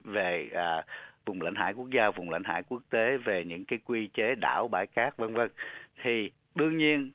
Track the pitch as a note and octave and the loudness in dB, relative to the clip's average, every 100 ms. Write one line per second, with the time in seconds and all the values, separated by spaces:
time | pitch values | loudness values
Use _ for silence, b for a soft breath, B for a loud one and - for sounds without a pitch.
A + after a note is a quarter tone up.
0 | A2 G2+ F2+ E2+ D2+ E2+ E2+ E2 - B | -4 0 2 0 -2 -2 0 0 -4 B
1 | B B - F#2 E2 G2+ F#2 A2 B2+ B2+ | B B -8 -4 -4 0 -2 -2 0 2
2 | G#2 F#2+ F2 E2 F2 E2+ - B2 - A2+ | 2 2 -4 -4 -2 -4 -4 -8 -2 2
3 | A2+ C3 A#2 F#2 E2+ E2+ - A#2 - A#2 | 2 2 0 0 -2 -8 -6 -6 -2 -2
4 | G#2 - A2 B2 - E2 A#2 F#2 G#2 - | -2 0 0 2 0 0 0 0 0 0
5 | B2+ - A2+ A2+ A2+ B B B B - | 0 0 -2 0 0 B B B B -4
6 | B2 A#2 G2+ - _ D#3+ D#3+ D#3+ D3+ D3 | 0 0 0 -8 _ 0 2 4 4 4
7 | C3+ | 0